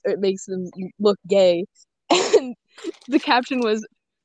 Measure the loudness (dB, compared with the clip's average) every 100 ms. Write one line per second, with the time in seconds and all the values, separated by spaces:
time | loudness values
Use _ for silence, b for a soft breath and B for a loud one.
0 | -6 -2 -2 -4 -8 -8 -8 -10 -14 -2
1 | 0 0 0 4 4 2 -4 _ _ _
2 | _ 0 4 2 2 -10 _ B -14 B
3 | -2 -2 2 0 0 -2 -2 -2 -6 _
4 | _ _